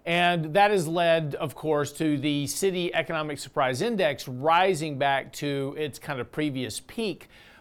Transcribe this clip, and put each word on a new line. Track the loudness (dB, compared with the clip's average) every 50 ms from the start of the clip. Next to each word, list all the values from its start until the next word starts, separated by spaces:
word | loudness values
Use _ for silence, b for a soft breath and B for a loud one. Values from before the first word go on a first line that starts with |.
| _
and | -2 2 4 4 4 2 2 -2 2 4
that | 4 6 6
has | 4 2 2 0
led, | 0 2 4 4 4 4 2 -2 -4
of | -4 -4 -6 -6
course, | -4 -2 0 2 2 0 -2
to | -2 -2 0 0 0
the | 0 0 0 0 0 -2
Citi | -4 -2 0 0 0 0 0 -2 0 0
Economic | -2 -2 -2 -4 -4 -4 -4 -8 -10
Surprise | -12 -4 0 2 2 2 2 0
Index | -2 -2 0 2 2 0 0 -2 -8 -10
rising | -8 -2 2 4 6 6 6 4 2 0 -2 -6 -2
back | 0 2 2 2 0 -2 -6 -8
to | -6 -4 -2 -2 -2 -4 -4 -4
its | -6 -6 -6 -6 -10
kind | -10 -8 -6 -6
of | -8 -6
previous | -4 -2 -2 -2 -2 -4 -6 -6 -8 -10
peak | -12 -10 -8 -6 -4 -4 -6 -8 -14 B B B B B B B